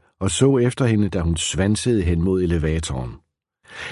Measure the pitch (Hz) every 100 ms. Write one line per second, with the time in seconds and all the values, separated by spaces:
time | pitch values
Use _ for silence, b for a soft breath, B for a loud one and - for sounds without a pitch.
0 | b b 95 - 135 135 120 - 127 110
1 | 101 95 82 82 - 76 98 107 127 113
2 | 87 85 90 92 90 85 78 80 82 65
3 | 62 57 _ _ _ _ B B B